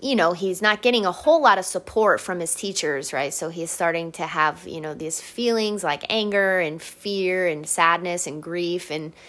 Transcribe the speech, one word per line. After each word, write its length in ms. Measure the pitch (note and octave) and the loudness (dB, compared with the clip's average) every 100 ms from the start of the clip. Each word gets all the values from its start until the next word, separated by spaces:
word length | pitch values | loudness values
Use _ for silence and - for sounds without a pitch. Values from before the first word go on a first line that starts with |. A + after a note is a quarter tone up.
you 140 | - | 0
know, 180 | A#3 E3+ | 2 2
he's 300 | F3 F#3+ F3+ | 2 -2 2
not 180 | G#3+ G#3+ | 2 4
getting 240 | B3 A#3+ | 2 2
a 60 | F#3+ | 2
whole 320 | F3+ D4+ D#4+ | 0 4 6
lot 160 | C4 F#3+ | 6 4
of 60 | |
support 560 | - F#3 - A3 G#3 E3 | 2 -4 -2 2 4 4
from 180 | - F3+ | 0 -4
his 160 | E3 | -4
teachers, 580 | - G3 F#3+ D3+ C#3 C#3+ | -4 -4 -4 -2 -2 -4
right? 220 | C3+ C#3 | -4 -4
So 140 | - E3 | -4 -6
he's 200 | E3+ D#3+ | -6 -6
starting 440 | - E3+ E3+ E3 | -2 0 0 -4
to 100 | D#3+ | -6
have, 420 | D#3+ E3+ D3+ C#3 | -4 0 0 0
you 160 | - D#3+ | -10 -8
know, 140 | D#3 | -8
these 260 | D3 D#3 - | -8 -6 -8
feelings 640 | - - A#3 A3+ G#3+ G#3 | -8 -4 0 2 0 -2
like 220 | E3+ C#3+ - | -2 -4 -2
anger 520 | A3 G#3 G3+ G3 F#3 | -2 0 2 2 2
and 200 | D#3 E3 | 0 -4
fear 680 | - - G3+ G3 F#3 F#3 F3+ | -12 -12 -6 -2 0 0 0
and 200 | D3+ D3+ | -2 -2
sadness 600 | - E3 E3+ F3+ F3 D3 | 4 4 4 0 -4 -4
and 120 | D3+ | -8
grief 520 | D#3 F3 E3+ F3 - | -6 -4 -2 -4 -4
and 200 | D#3 D#3 - | -8 -8 -14